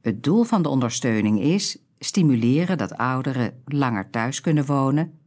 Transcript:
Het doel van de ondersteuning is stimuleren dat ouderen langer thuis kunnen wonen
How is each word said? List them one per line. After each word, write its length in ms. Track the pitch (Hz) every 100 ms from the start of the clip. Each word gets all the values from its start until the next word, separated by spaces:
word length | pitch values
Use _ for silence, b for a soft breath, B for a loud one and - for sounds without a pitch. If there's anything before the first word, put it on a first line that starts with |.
Het 220 | - 107
doel 220 | 135 208
van 180 | 226 214
de 60 | 151
ondersteuning 720 | 135 120 - 131 110 107 107
is 380 | 135 196 - - _ _
stimuleren 800 | - - 156 123 117 139 175 175
dat 180 | 95 -
ouderen 640 | 123 131 135 131 117 -
langer 460 | - 143 135 110 95
thuis 300 | 117 117 -
kunnen 260 | - 151 139
wonen 520 | 143 135 147 165 -